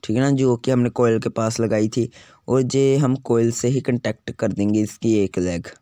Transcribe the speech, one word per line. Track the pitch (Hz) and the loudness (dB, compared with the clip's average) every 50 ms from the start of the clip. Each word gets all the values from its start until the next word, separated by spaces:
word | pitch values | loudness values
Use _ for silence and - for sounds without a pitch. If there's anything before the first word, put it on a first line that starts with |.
| - | -4
ठीक | - 107 | -2 0
है | 123 | 0
ना, | 135 143 | 2 2
जो | 143 131 131 127 120 | 2 2 2 2 2
कि | 117 - 131 | 0 0 0
हमने | 131 123 120 120 | 2 2 0 0
कॉइल | - - 123 117 113 110 | 0 2 2 2 2 0
के | - - | -2 -4
पास | - 117 110 113 113 - | -4 -2 -2 -2 -2 -2
लगाई | 113 107 110 107 107 107 | -2 0 0 0 0 0
थी | - 120 117 120 _ - - - - _ _ - | 0 -2 -4 -4 _ -18 -20 -20 -20 _ _ 0
और | 120 131 131 120 - | 0 0 0 2 0
ये | 135 135 135 135 | 2 2 4 4
हम | 143 151 127 131 131 - | 2 2 0 0 -2 -2
कॉइल | - 120 117 117 117 | 0 2 2 2 2
से | 113 - - 120 | 0 0 -2 0
ही | 135 131 | -2 0
कॉन्टैक्ट | - - 120 120 - 107 110 _ _ - | -2 -2 -4 -2 -2 -6 -8 _ _ -12
कर | - - - 107 | -6 -4 -4 -4
देंगे, | 92 - 101 104 107 107 | -2 0 0 0 2 0
इसकी | 107 101 - - - 117 110 | 0 -2 -6 -4 0 0 2
एक | 104 98 92 - 95 | 2 2 0 -2 -2
लेग | 90 90 87 87 87 - - _ | -2 -2 -4 -6 -8 -12 -20 _